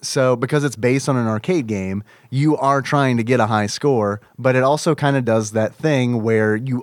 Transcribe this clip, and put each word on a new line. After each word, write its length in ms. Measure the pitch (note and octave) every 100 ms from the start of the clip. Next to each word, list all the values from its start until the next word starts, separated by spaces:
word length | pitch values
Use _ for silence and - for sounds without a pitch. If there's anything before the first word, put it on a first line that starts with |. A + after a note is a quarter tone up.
So 320 | - C#3+ B2+ B2
because 280 | B2+ D3+
it's 120 | C#3+ A2+
based 320 | B2 C3+ C3+
on 80 | B2+
an 100 | A2+
arcade 400 | G#2+ - F3+ A2+
game, 360 | G2+ F#2+ G2 - - _
you 260 | C3 D3+ D3
are 260 | C3+ C#3
trying 340 | C3 D3 C3+ A#2
to 40 |
get 160 | A2+ B2+
a 60 | A#2
high 200 | A2 G#2
score, 540 | - C#3+ B2 G#2 G#2 - -
but 180 | B2+ B2+
it 60 |
also 320 | C3 D3 F3
kinda 260 | D3 D3 C#3
does 320 | A#2+ A2+ G#2+
that 220 | A2 A2
thing 480 | - D#3+ C#3 B2 A#2+
where 340 | A2 A2 G#2+ G#2+
you 260 | C3 B2